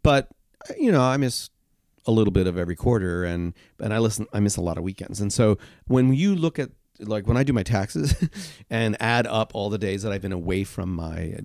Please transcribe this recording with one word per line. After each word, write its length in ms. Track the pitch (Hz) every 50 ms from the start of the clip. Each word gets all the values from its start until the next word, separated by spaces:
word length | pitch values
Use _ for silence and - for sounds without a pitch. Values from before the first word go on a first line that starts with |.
| -
but, 240 | 151 139 135 - - _ _ _ _ _ - - - -
you 140 | - 302 233
know, 100 | 185 135
I 140 | 127 127 131
miss 340 | 143 139 123 - - - - _ _ _ _ _ _ _ _ _ _ -
a 60 | -
little 200 | 113 110 107 98
bit 160 | 92 98 92
of 100 | 92 87
every 180 | 90 87 87 85
quarter 480 | - - 120 120 107 92 87 85 87 90
and, 300 | 87 87 87 85 85 - _ _ _ _ -
and 140 | - 107 107
I 60 | 113
listen, 280 | 117 110 107 - 107 - -
I 80 | 104
miss 160 | 104 98 -
a 40 | 98
lot 160 | 87 87 80
of 60 | 82 85
weekends. 380 | 95 95 - - - 95 98
And 100 | 101 101
so 260 | - - 113 107 101 - - - - _ -
when 280 | - 127 127 127 131 131
you 220 | 143 185 202 196
look 240 | 170 160 165 - 151
at, 100 | 131 - - _ _ _ _ -
like, 280 | 101 107 107 104 95
when 100 | 113 117
I 60 | 127 139
do 100 | 139 123
my 100 | 110 92
taxes 520 | - 117 98 98 - - - 143 143 - - 175 156 - 202 175 156 - -
<laughs> 80 | - -
and 280 | 117 113 113 110 104 -
add 260 | 113 113 117 120 -
up 240 | - - 110 110 - -
all 160 | 110 101 104
the 80 | 107
days 260 | 98 104 95 98 98 104
that 80 | 110
I've 100 | 98 98
been 100 | 95 95 95
away 320 | 90 85 92 92 98 95
from 280 | - - - 92 90 90
my 460 | 82 82 80 80 82 82 80 - -